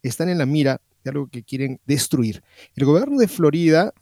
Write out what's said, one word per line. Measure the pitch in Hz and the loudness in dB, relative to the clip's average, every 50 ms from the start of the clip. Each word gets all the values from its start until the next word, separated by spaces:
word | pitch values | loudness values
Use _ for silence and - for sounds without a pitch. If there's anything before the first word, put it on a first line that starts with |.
| - | -10
están | 131 117 - 165 180 | -8 -6 -4 -4 -2
en | 180 170 | -2 -2
la | 143 | -2
mira | 127 147 156 143 135 131 127 - _ _ _ _ | 0 0 0 0 0 0 -2 -8 _ _ _ _
de | 131 | -10
algo | 135 143 139 123 | -8 -8 -8 -10
que | - 120 110 | -12 -16 -12
quieren | - - 131 135 131 131 - _ | -10 -8 -6 -6 -6 -8 -10 _
destruir. | - 143 143 - - - 135 120 110 104 - - _ _ - - _ _ | -4 -2 -2 0 -2 0 0 0 -2 -4 -8 -14 _ _ -20 -20 _ _
El | - 139 | -2 2
gobernador | 135 147 175 254 285 285 277 | 4 4 4 2 0 2 2
de | 233 190 | 2 0
Florida, | - - 165 151 147 165 170 160 156 156 185 214 - _ | 2 2 2 2 2 2 2 4 4 4 2 0 -4 _